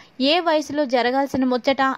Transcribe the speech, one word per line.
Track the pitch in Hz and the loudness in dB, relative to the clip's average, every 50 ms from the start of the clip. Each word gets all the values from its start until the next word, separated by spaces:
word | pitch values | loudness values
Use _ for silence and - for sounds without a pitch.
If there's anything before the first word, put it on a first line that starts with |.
| - - _ - | -20 -20 _ -2
ఏ | 254 277 320 359 | 0 2 2 2
వయసులో | 330 339 311 311 302 - 277 294 302 | 2 2 0 0 -2 -2 -4 -4 -2
జరగాల్సిన | 233 254 240 226 247 254 269 277 269 - 262 262 | 0 0 0 0 2 0 0 -2 -2 -2 -2 0
ముచ్చట | 254 247 247 - 277 262 269 269 262 254 | 0 -2 0 0 -2 0 0 0 -2 -2